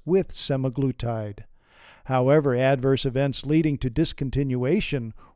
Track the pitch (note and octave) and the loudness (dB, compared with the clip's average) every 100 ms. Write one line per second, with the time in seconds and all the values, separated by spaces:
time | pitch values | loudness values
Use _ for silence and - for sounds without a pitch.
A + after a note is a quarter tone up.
0 | - F#3+ F3+ - - C3+ C3+ B2 C3+ B2+ | -2 0 0 -4 -2 -2 -2 -2 -2 -2
1 | A#2+ A2+ G#2+ G2+ - - _ _ - - | -4 -4 -6 -10 -18 -20 _ _ -20 -20
2 | - C3 B2+ D3+ C#3+ B2 C3 C#3 C3 C3+ | -2 2 4 4 4 2 2 2 2 2
3 | C#3 B2 C#3 B2+ C3+ D#3 D#3 C#3 C3 A2+ | 0 0 -2 -2 0 2 2 0 -2 0
4 | D#3+ - C3+ C3 C#3 B2 B2 F#3+ - C#3+ | -2 -2 -4 -2 0 0 0 0 0 -4
5 | A2+ - - | -6 -12 -20